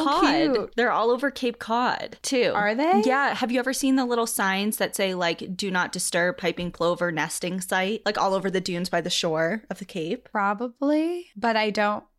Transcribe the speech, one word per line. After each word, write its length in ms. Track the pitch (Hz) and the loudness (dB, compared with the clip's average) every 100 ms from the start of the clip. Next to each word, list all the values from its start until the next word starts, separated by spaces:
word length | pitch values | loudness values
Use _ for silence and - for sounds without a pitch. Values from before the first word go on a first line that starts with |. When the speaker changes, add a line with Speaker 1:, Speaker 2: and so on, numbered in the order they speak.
Speaker 1:
Cod. 200 | 311 320 - 320 311 | 2 4 4 4 2
Speaker 2:
cute. 200 | 233 185 - | 0 -2 0
Speaker 1:
They're 160 | 240 | 2
all 200 | 165 226 | 2 2
over 200 | 247 277 | 2 0
Cape 280 | 269 240 233 | -2 -4 -4
Cod, 580 | - 233 247 - - - | -2 0 0 -2 -6 -8
too. 300 | - 262 185 202 | -2 2 2 2
Speaker 2:
Are 200 | 208 226 | 2 2
they? 260 | 320 392 254 | 4 4 4
Speaker 1:
Yeah. 300 | 262 269 202 | 2 2 0
Have 160 | 240 | 0
you 80 | 247 | 0
ever 140 | 254 | 0
seen 220 | 262 269 269 | 0 2 2
the 100 | 247 | 2
little 220 | 240 233 | 0 0
signs 500 | - 190 190 208 214 | 0 0 0 0 0
that 180 | 196 - | -2 0
say, 180 | 196 | -2
like, 420 | 185 170 170 - 185 | 0 0 -2 -6 -6
"Do 160 | 196 | -2
not 200 | 180 175 | 0 -2
disturb 460 | 180 - 175 180 175 | -4 -2 0 0 0
piping 340 | 170 170 175 | -2 -2 -6
plover 400 | - 175 175 175 | 0 0 2 0
nesting 500 | 151 160 - 175 185 | 0 -4 -4 -4 -4
site," 400 | - 190 190 220 208 | -2 0 0 -2 -2
like, 120 | 208 | 0
all 160 | 190 | 0
over 160 | 190 190 | 0 0
the 120 | 185 | -2
dunes 280 | 185 175 180 | -2 -4 -2
by 120 | 170 | -2
the 80 | 175 | -2
shore 540 | - 170 156 165 220 - | -2 0 0 0 -2 -8
of 100 | 185 | -12
the 60 | 190 | -10
Cape? 440 | 180 160 247 - | -8 -6 -8 -6
Speaker 2:
Probably, 960 | 220 202 208 247 - 285 302 330 349 - 202 | -2 -2 -2 -6 -2 0 2 0 -4 -10 -4
but 200 | 233 220 | 0 2
I 140 | 214 | 0
don't 340 | 208 208 208 - | 2 0 -2 -8